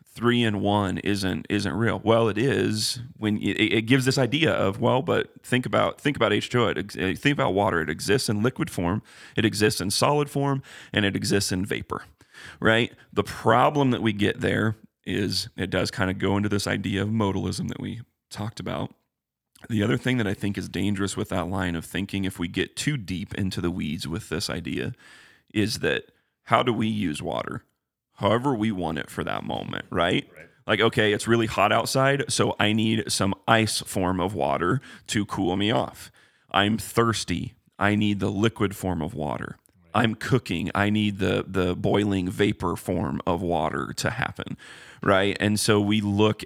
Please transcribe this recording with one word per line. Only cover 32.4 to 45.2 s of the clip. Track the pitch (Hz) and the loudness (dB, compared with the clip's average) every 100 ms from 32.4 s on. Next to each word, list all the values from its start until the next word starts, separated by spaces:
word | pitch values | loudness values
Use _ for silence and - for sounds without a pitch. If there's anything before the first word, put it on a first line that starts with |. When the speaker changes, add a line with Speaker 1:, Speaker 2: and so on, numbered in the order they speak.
| 110 - | 2 2
Speaker 1:
I | 104 | 2
need | 110 110 110 - | 2 2 0 0
some | - 98 - | 0 0 0
ice | - 113 107 - | 4 4 4 -2
form | - 101 90 92 | -4 -2 0 2
of | 90 | 0
water | 90 69 67 87 131 - - - | 0 0 0 0 0 -4 -16 -4
to | 107 | -2
cool | 101 - 90 95 | -2 -2 0 0
me | 104 | 0
off. | 131 92 - - _ _ _ _ | 0 -2 -8 -20 _ _ _ _
I'm | 95 101 110 | 2 2 0
thirsty. | - - 117 107 - 85 - - _ - | 0 2 2 0 -2 -4 -6 -12 _ 0
I | 101 | 2
need | 107 107 98 | 2 2 0
the | 98 | -2
liquid | 98 113 - 98 | 0 0 0 -4
form | 98 92 82 | -2 -4 -2
of | 76 | -4
water. | 78 73 57 - - | -6 -6 -6 -8 -14
Speaker 2:
Right. | _ _ _ - | _ _ _ 2
Speaker 1:
I'm | 113 | 2
cooking. | 104 - 131 - 85 90 | 0 0 0 2 -4 -2
I | 98 104 | 0 2
need | 107 104 98 | 2 2 0
the, | 95 101 | 0 0
the | - 95 90 | -2 0 0
boiling | 87 101 101 104 98 90 | 0 2 2 2 0 -2
vapor | 87 104 - 87 85 | 0 0 0 -4 -4
form | - 87 80 - - | -4 -2 -2 -4 -2
of | 87 | -2
water | 87 82 78 73 62 - | 0 0 0 -2 -4 -4
to | - | -4
happen, | 113 - - - - - - - - | -2 -6 -6 -10 -12 -14 -20 -20 -4
right? | 98 95 | 2 4